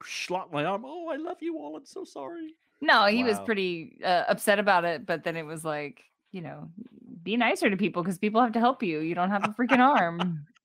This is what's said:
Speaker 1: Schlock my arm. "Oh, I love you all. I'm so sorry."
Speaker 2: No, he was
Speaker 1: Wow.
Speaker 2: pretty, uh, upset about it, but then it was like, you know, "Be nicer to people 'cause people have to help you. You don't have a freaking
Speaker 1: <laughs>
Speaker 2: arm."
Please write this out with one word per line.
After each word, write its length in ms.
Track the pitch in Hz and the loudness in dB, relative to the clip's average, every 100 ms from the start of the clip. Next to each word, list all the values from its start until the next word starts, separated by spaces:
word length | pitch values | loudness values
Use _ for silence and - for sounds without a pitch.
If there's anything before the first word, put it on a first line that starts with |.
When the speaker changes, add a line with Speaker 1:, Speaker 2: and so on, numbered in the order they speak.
Speaker 1:
Schlock 480 | - - - 180 180 | -12 -10 -4 -6 -4
my 140 | 147 156 | -4 -2
arm. 180 | 196 262 | -4 -6
"Oh, 220 | 339 330 | -10 -8
I 60 | 285 | -6
love 200 | 311 - | -8 -8
you 160 | 320 320 | -6 -6
all. 180 | 294 311 | -8 -14
I'm 80 | 277 | -14
so 180 | - | -14
sorry." 520 | 330 - 262 339 311 - _ - | -14 -12 -12 -12 -14 -18 _ -4
Speaker 2:
No, 240 | 311 247 202 | 4 6 6
he 160 | 226 | 4
was 140 | 254 202 | 2 0
Speaker 1:
Wow. 20 | |
Speaker 2:
pretty, 600 | 196 208 185 170 160 - | 0 -2 -2 -4 -10 -6
uh, 220 | 185 175 - | 0 2 2
upset 320 | 202 - 202 | 0 2 2
about 260 | 202 180 170 | 4 4 2
it, 200 | 156 117 | -2 -4
but 180 | 165 | -4
then 120 | 175 165 | -4 -6
it 80 | 151 | -6
was 180 | 160 160 | -8 -6
like, 380 | 147 143 139 _ _ _ | -6 -6 -12 _ _ _
you 100 | 190 | -12
know, 280 | 151 147 160 180 - - - 175 | -12 -12 -16 -18 -20 -20 -20 -12
"Be 140 | 170 233 | -4 0
nicer 320 | 233 359 277 | 2 2 2
to 80 | 190 | 2
people 260 | 196 175 | 0 -2
'cause 140 | 175 180 | -4 -2
people 220 | 214 214 | 0 2
have 100 | 240 | 2
to 60 | 226 | 4
help 240 | 240 269 | 2 2
you. 160 | 190 151 | -2 -2
You 160 | 160 175 | -2 -2
don't 140 | 185 | 0
have 120 | 202 208 | 0 -2
a 80 | |
freaking 260 | 208 247 262 | -2 4 6
Speaker 1:
<laughs> 0 | |
Speaker 2:
arm." 640 | 254 269 170 170 180 156 147 _ | 6 6 2 0 -2 -4 -10 _